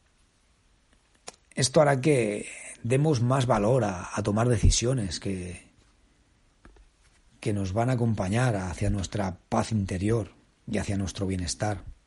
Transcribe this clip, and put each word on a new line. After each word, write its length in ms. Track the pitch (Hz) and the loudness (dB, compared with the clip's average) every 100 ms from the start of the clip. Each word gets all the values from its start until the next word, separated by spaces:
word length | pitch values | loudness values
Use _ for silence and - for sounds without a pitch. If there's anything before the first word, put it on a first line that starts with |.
| _ _ _ _ _ _ _ _ _ _ _ _ - - _ | _ _ _ _ _ _ _ _ _ _ _ _ -20 -20 _
esto 280 | - 131 165 | -2 2 6
hará 200 | 147 139 | 6 4
que 460 | 156 139 107 104 - - - - | 4 4 2 -2 -8 -14 -18 -10
demos 380 | 117 131 156 131 | 0 2 2 2
más 240 | 120 135 123 | 2 2 2
valor 380 | 110 104 131 | 2 4 2
a, 260 | 104 90 - | 2 -2 -6
a 100 | - | -4
tomar 260 | 104 104 120 | 0 2 2
decisiones 680 | 110 - - 117 131 95 - | 4 4 4 2 -2 -4 -6
que, 480 | 101 95 90 87 - _ _ _ _ _ _ _ _ _ - - - _ _ _ _ _ | -8 -8 -8 -12 -18 _ _ _ _ _ _ _ _ _ -20 -20 -20 _ _ _ _ _
que 140 | 113 | -4
nos 200 | 101 95 | -4 -2
van 160 | 98 120 | -2 0
a 40 | |
acompañar 640 | 127 117 104 95 113 127 101 | 2 0 0 0 0 2 0
hacia 340 | 92 85 101 | -4 -4 -2
nuestra 480 | 101 92 104 98 87 - | -2 -4 -4 -4 -6 -4
paz 220 | 110 113 | -2 0
interior 600 | 110 95 90 101 113 98 - _ _ - | -2 -2 -2 0 0 -2 -12 _ _ -6
y 100 | 104 | -4
hacia 180 | 90 98 | -2 -4
nuestro 300 | 98 - 95 | -4 -4 -4
bienestar. 560 | 95 87 - 107 95 - - | -4 -4 -4 -4 -4 -10 -18